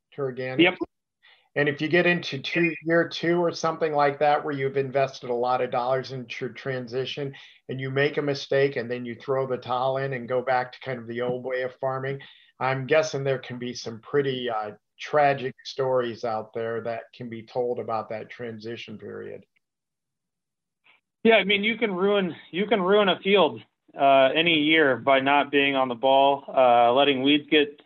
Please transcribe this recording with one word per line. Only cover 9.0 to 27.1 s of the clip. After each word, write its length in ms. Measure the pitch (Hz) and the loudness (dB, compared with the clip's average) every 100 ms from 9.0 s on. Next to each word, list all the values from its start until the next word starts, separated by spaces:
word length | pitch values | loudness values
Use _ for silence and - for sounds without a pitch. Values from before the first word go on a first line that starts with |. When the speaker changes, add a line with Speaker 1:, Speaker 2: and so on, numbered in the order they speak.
Speaker 1:
you 120 | 123 110 | -8 -10
throw 300 | - 135 131 | -4 -2 -2
the 120 | 123 | -4
towel 400 | 123 123 131 135 | -4 -2 -2 -2
in 160 | 139 | -4
and 160 | 131 113 | -6 -4
go 120 | 127 | -2
back 300 | 123 127 123 | 0 0 -2
to 80 | - | -8
kind 200 | 131 123 | -10 -10
of 80 | 113 | -8
the 140 | 117 | -6
old 220 | 123 127 | -4 -4
way 200 | 127 127 | -6 -6
of 120 | 127 - | -6 -6
farming, 440 | 135 131 135 139 - - _ - | -6 -4 -6 -8 -12 -20 _ -6
I'm 280 | 127 131 131 | -4 -2 2
guessing 360 | 156 156 139 | 2 2 -2
there 160 | 139 131 | -2 -4
can 200 | - 123 | -6 -10
be 140 | 123 | -10
some 260 | 120 117 113 | -10 -12 -14
pretty, 500 | - 147 139 127 120 | -2 0 0 -2 -4
uh, 220 | 110 107 107 _ _ | -6 -8 -12 _ _
tragic 540 | - 151 143 135 127 - | -2 2 2 2 -4 -10
stories 600 | - - 131 127 120 110 120 | -12 -4 0 0 -2 -4 -6
out 280 | 110 107 | -6 -6
there 280 | 117 113 113 | -8 -6 -6
that 220 | 113 113 - - | -6 -8 -10 -14
can 140 | 123 | -14
be 140 | 113 | -12
told 360 | 113 131 123 120 | -8 -6 -4 -4
about 300 | 113 110 107 | -4 -4 -6
that 220 | 110 110 | -10 -10
transition 680 | - 120 113 110 117 - 104 | -12 -12 -12 -12 -12 -12 -16
period. 480 | 104 104 101 101 - _ _ _ _ _ _ _ _ _ _ _ _ _ _ _ _ _ | -14 -14 -14 -16 -20 _ _ _ _ _ _ _ _ _ _ _ _ _ _ _ _ _
Speaker 2:
Yeah, 120 | 226 220 | 4 4
I 80 | |
mean, 200 | 190 202 | 4 0
you 140 | 208 226 | 0 -2
can 160 | 233 | -2
ruin, 420 | 180 196 202 185 131 - | 0 0 2 0 -4 -8
you 160 | 165 202 | -6 -2
can 160 | 220 | 0
ruin 280 | 180 208 196 | 4 4 4
a 100 | 165 | 0
field, 420 | 190 196 151 117 - _ _ - | 2 4 4 0 -14 _ _ 0
uh, 340 | 139 135 135 147 | 4 6 6 4
any 220 | 170 160 | 2 2
year 400 | 151 165 143 117 | 4 4 4 2
by 220 | 117 135 | 2 2
not 320 | 135 143 135 | 4 2 2
being 240 | 143 139 135 | 2 2 2
on 120 | 127 | -2
the 80 | 117 | 0
ball, 500 | 135 135 139 139 - | 4 6 6 2 0
uh, 440 | - 127 120 120 | 4 6 6 6
letting 280 | 123 143 | 6 4